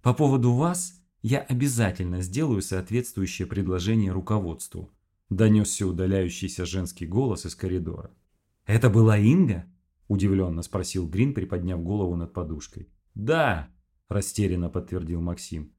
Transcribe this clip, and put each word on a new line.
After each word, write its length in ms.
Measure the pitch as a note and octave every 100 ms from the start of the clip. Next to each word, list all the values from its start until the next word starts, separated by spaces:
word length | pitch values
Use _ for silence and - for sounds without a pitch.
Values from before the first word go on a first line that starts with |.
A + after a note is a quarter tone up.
По 100 | B2+
поводу 400 | B2 D3 C3 A#2+
вас 480 | A#2+ E3 F3+ - - _ _
я 160 | A2 C#3
обязательно 800 | - B2 C#3+ A#2+ G#2 F2+ F2+ F#2
сделаю 400 | F2+ A2 D#3 G#2
соответствующее 880 | - F#2 F#2 A#2 B2 - F#2 - F2+
предложение 640 | G2 F#2 F#2 F#2 A2+ G2
руководству", 800 | F#2 F#2 G#2+ F2 D#2 - F2 E2+ _ _ _ _
донесся 580 | F#2+ A2 G#2+ G#2 - F#2+
удаляющийся 800 | E2+ F#2 G2 F2+ F2 F#2 -
женский 420 | F2 F#2 F2+ - E2
голос 400 | G2 C3 G2 -
из 80 |
коридора. 560 | - F#2+ F#2 E2 - - _ _ _ _ _ -
"Это 240 | A2 B2+
была 260 | G#2+ A2 G#2
Инга?" 480 | G#2+ E3+ D3+ F2+ - _ _ _ _
удивленно 540 | G2+ G2 F#2+ F2+ E2
спросил 460 | E2+ G2 F2 F#2+ E2+
Грин, 260 | F#2 C3+
приподняв 480 | C#3 - F2+ F2 E2+
голову 340 | E2+ G#2 F2+
над 180 | F2 E2+
подушкой. 560 | - D#2 D#2 - - E2 _ _
"Да", 560 | G#2 A2 E3 C#3+ E2 C#2+ _ _ _ _
растерянно 580 | G2+ - - G2 F2+ E2+
подтвердил 520 | F2+ F2 F2+ E2 E2+
Максим. 500 | E2+ F2+ - D#2 D2+